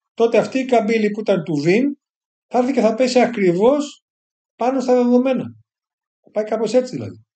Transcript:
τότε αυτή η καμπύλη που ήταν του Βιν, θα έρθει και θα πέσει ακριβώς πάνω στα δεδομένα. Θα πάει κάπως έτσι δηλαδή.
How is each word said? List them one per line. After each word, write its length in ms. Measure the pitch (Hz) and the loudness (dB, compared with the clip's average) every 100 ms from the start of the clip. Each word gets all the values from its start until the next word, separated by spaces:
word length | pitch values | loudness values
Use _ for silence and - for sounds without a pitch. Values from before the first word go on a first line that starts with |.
| _ | _
τότε 240 | - 233 226 | -2 2 2
αυτή 200 | - 269 | 0 -4
η 60 | |
καμπύλη 460 | 254 240 208 226 208 | 0 0 0 0 -2
που 100 | 208 | -2
ήταν 220 | 214 190 | -2 -2
του 120 | 160 151 | -2 -2
Βιν, 380 | 151 202 285 285 _ _ _ _ _ | 0 2 0 -4 _ _ _ _ _
θα 120 | 240 | -2
έρθει 140 | 247 | 0
και 80 | 254 | 0
θα 140 | 214 | 0
πέσει 260 | 220 254 254 | 0 0 2
ακριβώς 840 | 233 208 185 170 226 294 285 - _ _ _ _ _ - | 0 2 0 2 2 2 -2 -12 _ _ _ _ _ -6
πάνω 240 | 240 269 | -2 -2
στα 140 | 247 | 0
δεδομένα. 500 | 254 240 247 262 240 117 - _ _ _ _ _ _ | 2 4 2 2 -2 -6 -14 _ _ _ _ _ _
Θα 100 | _ | _
πάει 140 | 208 | -6
κάπως 300 | 214 220 220 | -4 -4 0
έτσι 200 | 254 247 131 | 0 -2 -6
δηλαδή. 280 | 104 - _ | -10 -14 _